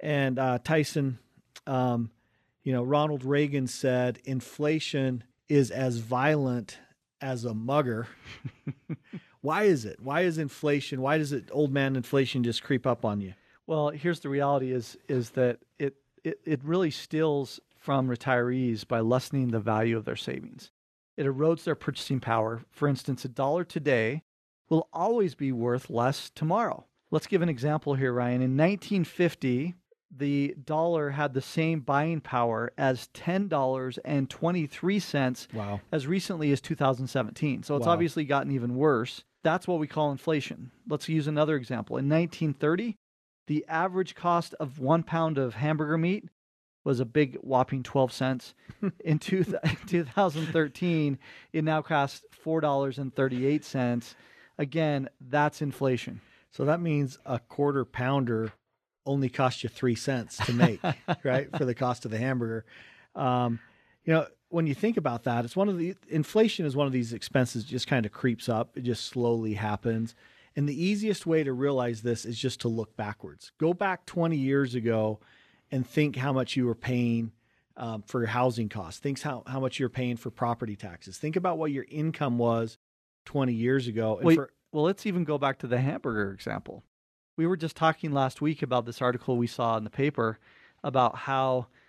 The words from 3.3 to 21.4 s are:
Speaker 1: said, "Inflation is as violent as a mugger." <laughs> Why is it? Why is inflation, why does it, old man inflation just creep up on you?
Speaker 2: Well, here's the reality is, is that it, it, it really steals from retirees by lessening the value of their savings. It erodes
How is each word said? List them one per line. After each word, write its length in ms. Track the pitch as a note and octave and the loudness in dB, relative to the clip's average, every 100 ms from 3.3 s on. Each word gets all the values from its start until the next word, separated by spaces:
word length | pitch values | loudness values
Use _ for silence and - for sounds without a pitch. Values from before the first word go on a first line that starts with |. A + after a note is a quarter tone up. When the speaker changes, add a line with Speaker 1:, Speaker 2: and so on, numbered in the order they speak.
| C#3+ D3+ C#3+ B2+ | 2 2 0 -2
Speaker 1:
said, 540 | - C3+ B2+ B2 A#2+ | -2 0 2 2 -2
"Inflation 1000 | - C3 - - D3 D#3 - D3 C3+ B2+ - _ - | -6 -6 -6 -2 0 0 -2 -2 -2 -2 -8 _ 2
is 220 | D3 B2+ | 4 4
as 280 | B2 C3 A#2 | 0 -2 -2
violent 800 | A2+ B2 C#3 D#3 C3 B2 G#2 - - _ _ _ | -2 0 2 2 2 -2 -6 -14 -20 _ _ _
as 240 | C3+ B2+ | -6 -4
a 100 | A#2+ | -4
mugger." 540 | A2 A#2 C#3+ C3+ A2+ A2+ - - - - - - | -4 0 2 2 -2 -6 -12 -20 -14 -14 -10 -12
<laughs> 300 | - - D#3 _ F#3+ - _ | -12 -10 -12 _ -18 -18 _
Why 240 | C3+ D#3+ | -4 2
is 200 | G#3+ D#3 | 4 4
it? 160 | G#2+ - | 0 -10
Why 220 | B2 D3 | -4 0
is 160 | F3+ D#3+ | 0 0
inflation, 640 | D3 - D3+ C#3+ - C3 | -4 -2 0 0 0 -2
why 160 | C3 D#3 | 0 2
does 120 | D3+ | 0
it, 180 | C#3 - | -4 -2
old 180 | C3 D3 | 0 2
man 260 | C#3 C3+ C3+ | 2 2 0
inflation 460 | B2 C#3 B2+ C3 | 2 2 2 2
just 180 | A#2 A2+ | 0 0
creep 240 | - C3 C3 | 0 0 2
up 180 | A#2+ | 0
on 160 | A2+ G#2 | 0 -2
you? 140 | F#2+ F#2+ _ _ - | -4 -10 _ _ -4
Speaker 2:
Well, 240 | D#3+ D3 | 0 0
here's 300 | D3+ D#3+ E3+ | 0 -2 -2
the 100 | C#3+ | -2
reality 420 | C#3 C#3 C#3+ C3 | 0 2 2 2
is, 240 | B2+ A#2 - - | -2 -4 -10 -2
is 240 | C3 A#2 | -2 0
that 280 | - B2+ A#2+ _ - | 2 2 0 _ -6
it, 180 | C#3 C#3 _ _ | -6 -6 _ _
it, 160 | - - - | -8 -6 -2
it 180 | D3 | -2
really 260 | C#3+ F3 F3 | 0 0 0
steals 720 | - - D#3 D#3+ C#3+ C3 - - _ | -2 -4 0 2 2 -2 -8 -20 _
from 300 | - C#3 C3 | -2 0 2
retirees 800 | A#2+ - B2+ A#2+ B2+ B2 A2 - | 0 2 2 2 2 0 -2 -2
by 120 | A#2 | 0
lessening 480 | A2+ B2+ - C#3 B2 | 4 2 2 -2 0
the 120 | A2+ | 0
value 380 | G#2+ A2 A2+ A2+ | 0 2 2 0
of 80 | A2 | -2
their 100 | - | -6
savings. 540 | - - - - - _ _ _ _ - | -6 -8 -10 -16 -20 _ _ _ _ -4
It 80 | C#3 | -2
erodes 380 | C3 | 2